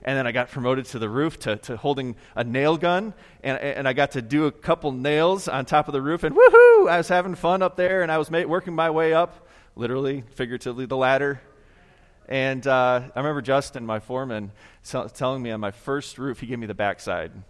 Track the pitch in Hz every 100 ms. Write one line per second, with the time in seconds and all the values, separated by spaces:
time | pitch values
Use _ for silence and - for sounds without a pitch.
0 | - 135 123 120 123 139 123 131 127 123
1 | 110 117 156 - 123 107 - 117 143 139
2 | 127 113 - - 120 123 147 165 175 180
3 | 220 - - - 135 131 143 131 135 131
4 | 139 135 113 143 151 - - 165 151 127
5 | 139 151 165 190 - 131 131 151 151 139
6 | 139 165 - 294 494 453 480 453 349 175
7 | 165 180 185 170 165 190 185 180 180 190
8 | 170 160 156 165 180 175 185 160 165 156
9 | 160 160 170 - - - - - 117 131
10 | 135 139 113 - 123 123 127 120 127 131
11 | 127 135 143 135 - - - - _ _
12 | _ _ - 135 131 131 135 131 127 123
13 | 131 - 143 147 123 135 139 131 113 110
14 | - 127 135 110 101 - - - - 131
15 | - - 131 135 120 110 104 - - 139
16 | - - 135 117 117 123 110 95 104 92
17 | - 90 80 98 98